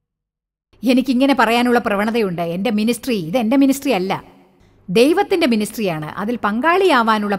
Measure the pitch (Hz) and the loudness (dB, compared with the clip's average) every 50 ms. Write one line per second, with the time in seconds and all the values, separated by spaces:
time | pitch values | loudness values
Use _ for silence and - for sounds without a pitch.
0 | _ _ _ _ _ _ _ _ _ _ _ _ _ _ _ _ 208 254 254 262 | _ _ _ _ _ _ _ _ _ _ _ _ _ _ _ _ -2 0 2 2
1 | - 269 233 247 277 277 269 262 226 214 233 233 247 247 240 233 - 220 202 196 | 2 0 0 2 2 2 2 2 2 2 2 2 2 2 2 0 0 0 -2 -2
2 | 208 226 220 240 214 185 170 170 170 170 170 185 196 247 208 208 214 233 233 233 | -2 -2 0 -2 -2 -2 -2 -4 -4 -4 -4 -4 -2 -2 -2 0 0 -2 -2 -2
3 | - 262 233 196 156 160 190 254 220 220 269 277 277 269 269 269 - 277 226 180 | -4 -4 -4 -4 -4 -2 -2 -2 0 2 2 4 4 2 2 0 -2 -2 -2 -2
4 | 185 196 170 143 - - - - - _ _ _ _ _ _ _ _ - 175 226 | -2 -4 -6 -6 -8 -14 -20 -20 -20 _ _ _ _ _ _ _ _ -2 2 4
5 | 247 302 359 381 - - 403 339 330 254 233 208 214 - - 240 208 180 160 156 | 4 4 4 2 0 0 0 0 2 2 0 0 -2 -4 -6 -6 -4 -4 -4 -6
6 | 151 151 - - 202 220 247 - - 202 208 233 294 330 349 381 381 359 285 240 | -8 -10 -8 -8 -6 -6 -4 -4 -4 -4 -2 0 0 0 2 2 4 4 4 4
7 | 226 226 220 214 208 202 202 | 2 2 0 0 0 -2 -4